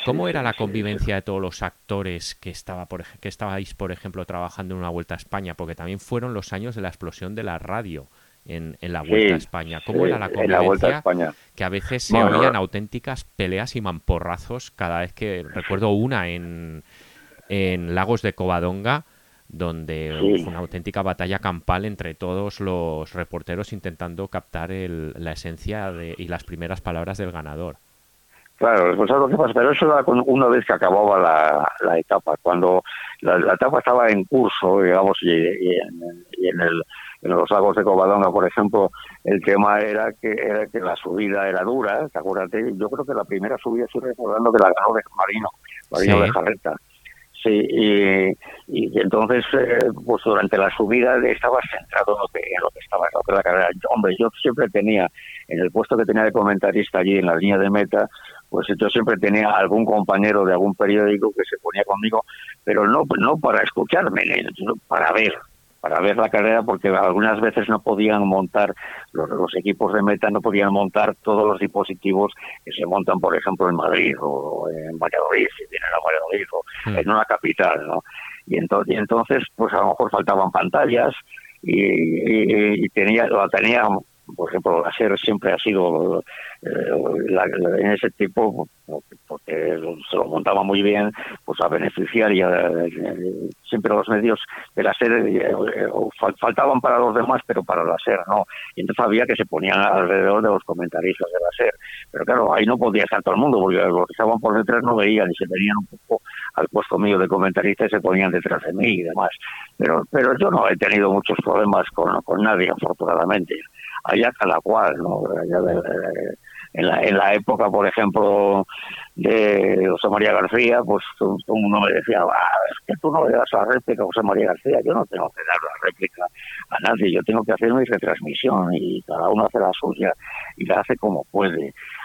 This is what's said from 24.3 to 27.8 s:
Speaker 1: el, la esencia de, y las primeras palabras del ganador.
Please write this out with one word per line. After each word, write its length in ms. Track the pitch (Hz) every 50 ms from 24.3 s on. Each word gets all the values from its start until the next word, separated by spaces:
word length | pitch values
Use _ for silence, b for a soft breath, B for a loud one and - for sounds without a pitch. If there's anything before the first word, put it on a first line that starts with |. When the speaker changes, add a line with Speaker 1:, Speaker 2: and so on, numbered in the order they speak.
| - 87 - _ - 85 82 90
Speaker 1:
el, 400 | 95 95 92 87 85 80 78 76 - -
la 140 | 82 80
esencia 600 | 80 - - 85 82 78 - 104 107 107 98 95
de, 220 | 87 85 82 82 -
y 120 | - 87 82
las 160 | 87 - -
primeras 360 | - 87 80 85 85 92 -
palabras 380 | - 90 85 82 85 92 98 104
del 140 | 98 90
ganador. 440 | 87 80 78 76 73 78 90 82 - -